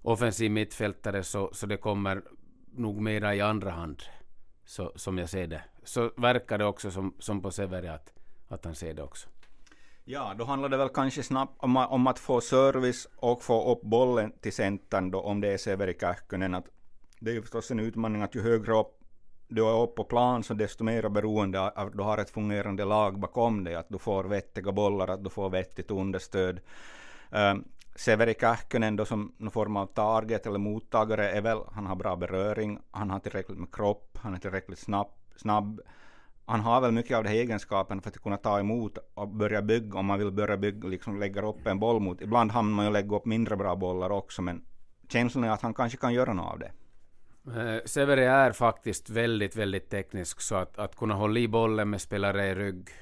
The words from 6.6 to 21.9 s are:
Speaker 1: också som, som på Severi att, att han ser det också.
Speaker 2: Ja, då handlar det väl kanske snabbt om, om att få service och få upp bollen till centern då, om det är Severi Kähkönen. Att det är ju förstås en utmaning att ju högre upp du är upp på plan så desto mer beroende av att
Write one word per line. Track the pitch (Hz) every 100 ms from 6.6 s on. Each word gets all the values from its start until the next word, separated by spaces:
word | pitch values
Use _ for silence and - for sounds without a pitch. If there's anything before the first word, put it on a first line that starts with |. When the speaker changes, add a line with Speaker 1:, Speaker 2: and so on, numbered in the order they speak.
| 104
Speaker 1:
också | - 101
som, | 92 95 -
som | - 101
på | 98
Severi | 95 98 92 87
att, | 76 - - - - -
att | - 85
han | 78
ser | 80
det | 78
också. | 69 - - - - - - - - -
Speaker 2:
Ja, | - 139 110 104
då | 117
handlar | 135 139
det | 135
väl | 135
kanske | 139 135 143
snabbt | - 131 135 -
om, | 131 127
om | 127 131 127
att | 123
få | - 123
service | - 131 135 131 123 123 - -
och | 120 123
få | - 113 123
upp | 117
bollen | 107 117 127 117 107 -
till | 101
centern | - 101 98 - 101 92
då, | 95
om | 104 101
det | 101
är | 98
Severi | - 98 95 85
Kähkönen. | 90 90 - 95 95 90
Att | - - - - - -
det | 113
är | 117
ju |
förstås | 107 117 -
en | 113
utmaning | 113 110 110 107
att | 101 113
ju |
högre | 113 113 107
upp | 110 104 - - - - - -
du | 110 110
är | 113
upp | 117 -
på |
plan | 101 120 123 120
så | -
desto | 107 101 -
mer | 113 117 110
beroende | 104 107 107 98 95
av | 98 -
att | 101